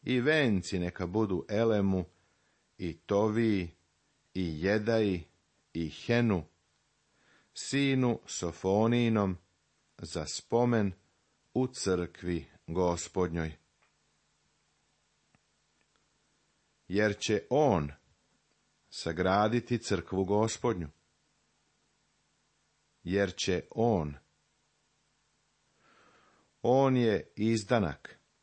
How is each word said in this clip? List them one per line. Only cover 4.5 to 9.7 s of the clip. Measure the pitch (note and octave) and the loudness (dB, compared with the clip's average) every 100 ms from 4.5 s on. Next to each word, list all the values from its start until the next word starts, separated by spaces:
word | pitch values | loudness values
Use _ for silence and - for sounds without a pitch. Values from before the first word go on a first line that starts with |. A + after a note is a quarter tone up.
| D#2 | -2
Jedaji | F2+ G#2+ G#2+ A2+ G#2+ F2+ D#2 _ _ _ _ | 0 0 0 0 0 -2 -6 _ _ _ _
i | E2 E2 | -8 -8
Henu, | - - A#2+ A#2+ F#2+ D#2 _ _ _ _ _ _ _ _ _ _ | -8 -2 0 2 0 -4 _ _ _ _ _ _ _ _ _ _
sinu | - - C3+ C#3 C3+ B2+ A2+ - | -14 -6 0 2 2 2 0 -6
Sofonijinom, | - F2 E2 F#2 G2+ A2+ A#2+ A#2 A2 G2+ F2+ _ _ _ | -8 -8 -4 0 4 4 2 2 2 0 -2 _ _ _